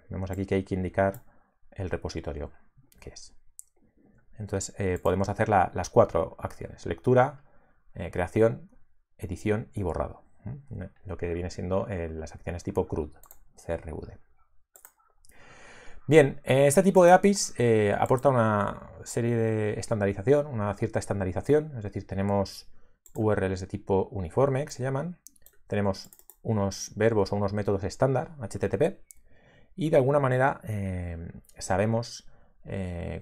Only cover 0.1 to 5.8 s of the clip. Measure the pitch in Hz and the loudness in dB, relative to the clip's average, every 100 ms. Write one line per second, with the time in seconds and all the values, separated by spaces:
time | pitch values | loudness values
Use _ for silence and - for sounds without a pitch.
0.1 | 92 92 95 95 98 92 95 92 - 98 | -8 -6 -6 -2 -2 -2 -4 -2 0 0
1.1 | - - - _ _ - - 92 87 90 | 0 -12 -20 _ _ -16 -10 -6 -6 -6
2.1 | 85 - 73 71 - - _ _ - - | -8 -8 -8 -10 -14 -20 _ _ -20 -18
3.1 | - - - - - - _ _ _ _ | -18 -20 -20 -20 -20 -20 _ _ _ _
4.1 | _ - - 101 98 - - 95 90 87 | _ -20 -16 -6 -6 -6 -4 -2 0 0
5.1 | 92 101 101 110 101 90 98 | 0 0 0 2 4 4 -2